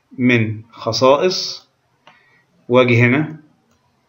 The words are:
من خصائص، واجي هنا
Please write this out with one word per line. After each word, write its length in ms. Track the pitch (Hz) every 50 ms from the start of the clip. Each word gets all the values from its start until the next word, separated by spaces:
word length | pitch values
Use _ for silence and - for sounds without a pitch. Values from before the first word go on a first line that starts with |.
| _ _ -
من 440 | 143 123 127 123 117 110 107 107 107 - _
خصائص، 960 | - - - 117 110 - 131 131 135 147 175 185 185 - - - - - - _ _ _ _ _ _ _ _ - _ _ _ _ _ _ _ _ _ _ _ -
واجي 320 | 123 127 127 123 120 117
هنا 380 | 123 120 123 151 156 151 - - - _ _ _ _ _ _ _ _ _ _ _ _